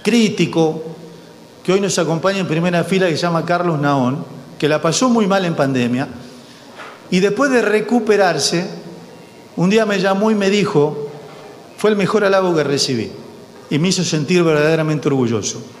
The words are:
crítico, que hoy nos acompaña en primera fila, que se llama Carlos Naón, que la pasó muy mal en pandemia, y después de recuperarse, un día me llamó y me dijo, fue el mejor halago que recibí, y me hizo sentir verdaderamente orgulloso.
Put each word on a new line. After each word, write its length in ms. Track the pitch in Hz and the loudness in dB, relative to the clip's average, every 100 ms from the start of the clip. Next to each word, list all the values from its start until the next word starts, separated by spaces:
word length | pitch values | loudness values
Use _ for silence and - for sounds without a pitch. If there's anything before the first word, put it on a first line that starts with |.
crítico, 760 | 208 233 208 - 165 165 160 160 - - - - - - - - | 2 2 2 0 0 2 0 -2 -10 -14 -18 -20 -20 -20 -20 -10
que 80 | - | 0
hoy 80 | 190 | 0
nos 180 | 196 170 | 0 0
acompaña 400 | 156 160 185 196 | 0 0 0 -2
en 80 | 170 | -2
primera 380 | 156 175 170 | 0 0 0
fila, 240 | 165 190 185 | 0 0 2
que 80 | 147 | 0
se 60 | |
llama 220 | 175 165 | 0 -2
Carlos 360 | 170 175 175 151 | 0 0 0 0
Naón, 440 | 147 139 123 147 - - - - | 0 2 0 -2 -8 -16 -18 -4
que 100 | 147 | 0
la 120 | 151 | 2
pasó 280 | 165 156 254 | 0 0 2
muy 180 | 233 202 | 2 2
mal 180 | 196 | 2
en 120 | 175 160 | 0 0
pandemia, 500 | 139 131 120 123 147 - - - - - - - - - - | 0 0 0 -2 -4 -10 -18 -20 -20 -20 -20 -18 -18 -18 -2
y 80 | 185 | 0
después 320 | 196 202 277 | 2 2 2
de 120 | 254 | 2
recuperarse, 1000 | 208 214 - 240 214 202 190 165 - 170 190 - - - - - - - - - | 2 0 0 0 2 4 4 2 0 -2 -4 -10 -16 -18 -20 -20 -20 -20 -12 -2
un 120 | 175 | 2
día 160 | 220 | 2
me 140 | 208 202 | 2 0
llamó 320 | 190 196 220 | 0 2 2
y 60 | 214 | 2
me 120 | 196 | 2
dijo, 580 | 208 190 143 147 143 - - - - - - - - | 2 2 2 2 -2 -10 -12 -18 -20 -20 -20 -20 -2
fue 140 | 208 | 0
el 60 | 208 | 2
mejor 280 | 180 208 | 0 2
halago 300 | 196 190 190 | 2 2 2
que 80 | 160 | 0
recibí, 480 | 143 139 - 120 98 - - - - - - | 0 0 0 -2 -4 -10 -18 -20 -20 -20 -4
y 60 | 147 | 0
me 100 | 185 | 0
hizo 160 | 190 | 0
sentir 380 | 170 160 139 180 | -2 -2 2 2
verdaderamente 680 | 170 151 151 160 156 156 156 | 4 4 4 2 0 0 0
orgulloso. 540 | 135 117 113 92 - - - | 0 0 -2 -4 -8 -14 -20